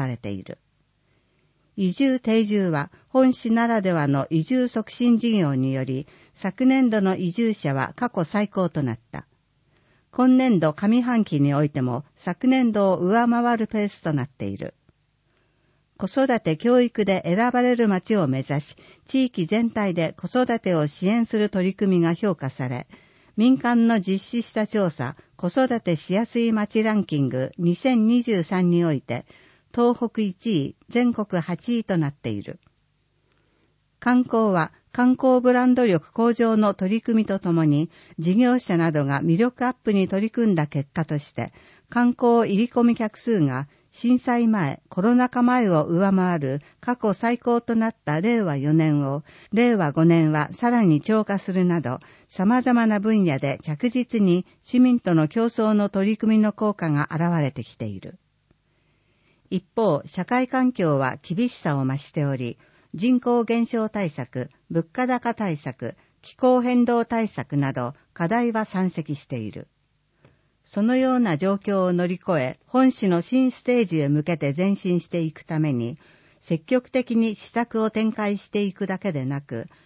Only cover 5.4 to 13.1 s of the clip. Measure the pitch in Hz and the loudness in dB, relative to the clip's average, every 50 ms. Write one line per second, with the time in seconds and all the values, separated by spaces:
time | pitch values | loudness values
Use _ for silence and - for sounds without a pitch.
5.4 | 170 143 139 127 131 135 135 131 131 131 131 131 147 _ - - - _ _ - | 2 2 0 0 0 -2 -2 -4 -4 -4 -6 -6 -6 _ -18 -20 -20 _ _ -10
6.4 | - 190 - - 262 262 262 269 262 240 220 214 190 190 185 - 185 170 175 - | -8 -8 -4 0 2 2 4 4 2 2 2 2 2 0 0 0 -2 -4 -2 -2
7.4 | 233 226 208 - - 147 135 135 131 - - - 247 233 - 196 165 - - 208 | -2 -2 -2 -2 -4 -4 -2 -2 -4 -6 -6 -6 -8 -6 -4 -4 -4 -2 -2 -4
8.4 | 214 202 - 196 185 170 - 160 139 123 113 - _ _ - 73 - _ _ _ | -4 -2 -2 -2 -2 -2 -2 -4 -4 -4 -4 -6 _ _ -16 -16 -16 _ _ _
9.4 | _ _ _ _ _ _ _ _ _ _ _ _ _ _ - - 254 254 254 254 | _ _ _ _ _ _ _ _ _ _ _ _ _ _ -2 0 4 4 4 4
10.4 | 262 254 220 170 160 156 151 - 202 202 226 254 240 247 247 226 202 - 165 143 | 4 4 2 2 2 0 -2 0 0 2 2 2 2 0 0 0 0 0 0 0
11.4 | 143 143 143 143 151 147 147 143 127 123 123 123 - _ _ _ - 185 175 - | 2 2 2 0 0 -2 -2 -2 -4 -4 -4 -6 -8 _ _ _ -8 -8 -8 -2
12.4 | - 254 262 262 254 233 208 208 202 190 185 160 175 180 | 0 2 2 2 2 2 2 2 2 2 2 2 0 0